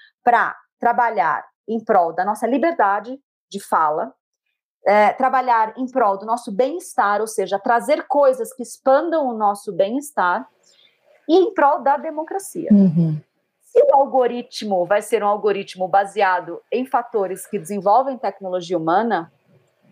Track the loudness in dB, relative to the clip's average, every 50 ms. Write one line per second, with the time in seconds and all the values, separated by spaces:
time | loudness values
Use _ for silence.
0 | _ _ _ _ 0 2 2 2 2 0 -4 -10 _ _ _ -4 -2 0 0 0
1 | 0 -2 0 0 0 0 0 -4 -6 -10 _ _ _ -6 -6 -6 -2 2 2 2
2 | 2 2 0 -4 -2 -2 -2 -4 -2 -2 0 0 0 0 0 0 0 0 0 -2
3 | -4 -8 -14 -16 _ _ _ _ _ -14 -14 -12 -6 -2 0 0 2 0 0 -2
4 | -4 -8 -10 _ _ _ _ _ _ _ _ _ _ _ _ _ 0 2 4 4
5 | 4 4 2 0 0 0 0 0 0 2 2 2 0 -2 -4 -8 -8 -4 0 0
6 | 2 2 0 -2 -4 -4 -6 -6 -6 -6 -2 -2 -2 -2 -2 -6 -12 -8 -4 -2
7 | 0 0 0 0 -2 -4 -4 -4 -4 -2 -2 -4 0 0 0 0 2 0 -2 -2
8 | -2 -2 2 4 4 4 4 0 -4 -10 -10 -14 -14 -14 -12 -4 2 2 2 4
9 | 2 0 -2 -2 -2 -2 -2 0 0 0 0 -2 -6 -8 -2 -2 -2 0 -2 -6
10 | -8 -6 -4 -2 0 0 0 -2 -4 -10 _ _ _ _ _ _ _ _ _ _
11 | _ _ _ _ _ 2 4 4 4 2 2 2 2 2 2 2 0 0 -2 -2
12 | -2 -8 -8 -8 -8 -8 -8 -10 -10 -10 -12 -6 0 4 4 6 6 4 4 2
13 | 0 0 -2 -6 -8 _ _ _ _ _ _ _ _ _ 2 2 4 6 6 4
14 | 4 2 2 0 0 0 -2 -6 -10 -10 -12 -10 -6 -2 -2 0 0 2 0 0
15 | 0 0 -2 0 2 0 0 0 0 -2 -2 -2 -4 -10 -8 -8 -4 0 2 0
16 | 0 0 -2 0 0 0 0 -2 -4 -6 -12 -14 -10 -6 -4 -4 -4 -2 -4 -4
17 | -4 -2 -4 -4 -4 -4 -6 -10 -12 -8 -10 -8 -8 -6 -8 -2 2 2 4 4
18 | 2 0 -4 -6 -6 -8 -8 -8 -8 -6 -6 -6 -4 -4 -4 -4 0 0 0 0
19 | 0 0 -2 -4 -4 -8 _ _ _ _ _ _ _ _ _ _ _ _